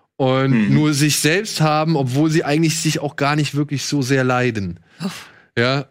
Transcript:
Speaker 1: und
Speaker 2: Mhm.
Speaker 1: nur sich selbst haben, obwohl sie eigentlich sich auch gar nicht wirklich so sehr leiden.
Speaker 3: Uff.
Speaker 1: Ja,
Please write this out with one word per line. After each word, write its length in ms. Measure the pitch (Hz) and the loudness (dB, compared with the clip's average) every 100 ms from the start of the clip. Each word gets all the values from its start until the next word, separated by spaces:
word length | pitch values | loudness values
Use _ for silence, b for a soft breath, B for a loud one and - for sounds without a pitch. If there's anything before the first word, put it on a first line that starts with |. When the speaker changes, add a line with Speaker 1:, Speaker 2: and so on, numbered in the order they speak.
| B - | B -2
Speaker 1:
und 340 | 131 131 135 | 0 2 2
Speaker 2:
Mhm. 220 | 117 107 | 2 4
Speaker 1:
nur 200 | 139 151 | 2 2
sich 260 | 143 151 139 | 2 0 2
selbst 420 | 147 175 214 - | 0 0 -2 0
haben, 340 | 156 151 156 160 | 0 2 2 0
obwohl 340 | 131 131 160 | 0 0 2
sie 140 | 160 | 2
eigentlich 360 | 139 151 165 156 | 0 0 0 0
sich 180 | 156 151 | -2 -2
auch 160 | 147 - | -4 -4
gar 200 | 139 147 | -2 0
nicht 180 | 139 143 | -2 -2
wirklich 300 | 147 139 - | -4 -4 -4
so 160 | 147 | -2
sehr 220 | 127 135 127 | 0 0 2
leiden. 540 | 123 123 110 95 85 B B | 0 0 -2 -6 -8 B B
Speaker 3:
Uff. 240 | 180 B B B B - | -10 B B B B -2
Speaker 1:
Ja, 280 | 120 139 139 | 0 0 -2